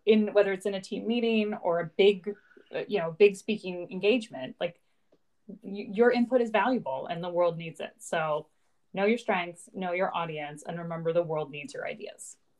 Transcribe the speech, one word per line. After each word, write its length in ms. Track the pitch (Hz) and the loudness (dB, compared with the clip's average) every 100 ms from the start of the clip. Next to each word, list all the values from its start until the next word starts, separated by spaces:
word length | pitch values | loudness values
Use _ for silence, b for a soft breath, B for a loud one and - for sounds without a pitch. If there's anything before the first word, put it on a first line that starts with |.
| - | 4
in, 260 | 220 208 | 4 6
whether 220 | 202 196 | 4 4
it's 120 | 190 208 | 2 -4
in 100 | 196 | -4
a 60 | |
team 240 | - 196 202 | -6 -6 -2
meeting 480 | 240 226 226 208 214 | 0 2 2 0 -2
or 260 | 180 170 | 0 0
a 100 | 165 - | 0 4
big, 360 | 202 196 214 202 _ - - | 6 6 -2 -10 _ -20 -10
uh, 100 | - - | -8 -4
you 120 | 202 | -2
know, 120 | 165 | -2
big 240 | 160 208 190 | 6 6 6
speaking 540 | - 214 185 175 175 | -4 -4 -4 -8 -8
engagement, 640 | 185 196 247 220 - - - | -2 2 2 0 -10 -12 -6
like, 220 | - - _ _ _ _ _ _ - | -8 -8 _ _ _ _ _ _ -20
y-, 420 | 190 196 196 220 | -16 -12 -10 -6
your 200 | 196 240 | 2 4
input 280 | 240 233 254 | 4 2 2
is 100 | 233 | 2
valuable 580 | 214 214 247 135 135 - | 2 2 0 -2 -6 -6
and 140 | 170 | -6
the 80 | 180 | -4
world 280 | 175 175 165 | 2 2 0
needs 240 | 165 165 | -8 -10
it. 100 | - - | -12 -12
So 480 | - 170 156 151 - _ _ _ _ | -4 -2 0 -2 -6 _ _ _ _
know 100 | 185 | 0
your 140 | 202 240 | 2 2
strengths, 520 | - 190 175 170 - | 0 -2 -2 -10 -14
know 180 | 196 185 | -6 -4
your 240 | 180 190 - | 0 0 0
audience, 480 | 165 151 147 147 - | -4 -6 -8 -10 -10
and 140 | 170 | -8
remember 320 | 170 165 165 | -8 -4 0
the 120 | 170 | 0
world 280 | 170 156 147 | 0 -2 -4
needs 220 | 147 143 | -8 -12
your 120 | - - | -10 -8
ideas. 520 | - - - - - _ | -8 -12 -14 -18 -20 _